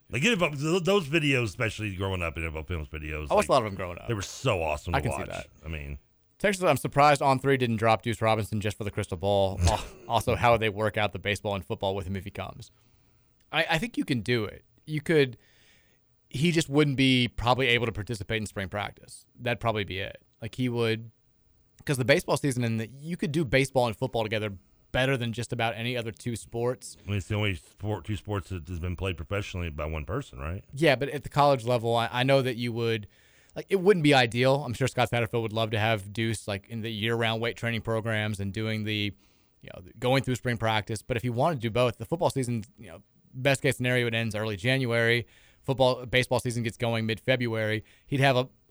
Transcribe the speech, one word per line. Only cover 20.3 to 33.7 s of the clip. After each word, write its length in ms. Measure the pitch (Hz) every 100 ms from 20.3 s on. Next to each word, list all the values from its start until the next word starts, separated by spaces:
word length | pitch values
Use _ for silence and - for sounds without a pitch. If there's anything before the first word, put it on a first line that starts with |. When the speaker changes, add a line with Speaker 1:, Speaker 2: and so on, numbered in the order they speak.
| _
Speaker 2:
Like, 140 | 113 -
he 120 | 127
would, 420 | 117 113 113 117 - _ _ _ _ _ _ -
'cause 120 | 135
the 80 | 127
baseball 320 | 156 - 143
season 260 | 147 120
and 160 | 120 113
the, 100 | 110 131
you 160 | 151 180
could 140 | 202
do 140 | 143 143
baseball 420 | 131 139 135 120
and 80 | 107
football 280 | 131 117
together 300 | 107 110 104 95 - _ _
better 240 | 127 131 135
than 160 | 117
just 180 | 113 117
about 220 | 120 117 107
any 220 | 117 123
other 140 | 113
two 260 | - - 113
sports. 580 | - 117 120 127 - - -
Speaker 1:
I 40 |
mean, 80 | 104
it's 100 | -
the 80 | 104
only 200 | 104 90
sport, 500 | - - 104 104 -
two 100 | 107
sports 320 | - 101 -
that 160 | 95 73
has 100 | 90
been 160 | 87 87
played 220 | 95 85
professionally 520 | 80 101 101 90 85
by 160 | 73 76
one 200 | 78 71
person, 340 | 117 143 62
right? 240 | 71 92 -
Speaker 2:
Yeah, 220 | 135 156 127
but 140 | 139
at 140 | 139
the 60 | -
college 360 | - 143 139 113
level, 280 | 123 117 117
I, 100 | 113
I 140 | 123
know 180 | 127 139
that 140 | 127 117
you 160 | 120
would, 360 | 113 117 113 104 _ _ _ _ -
like, 80 |
it 120 | -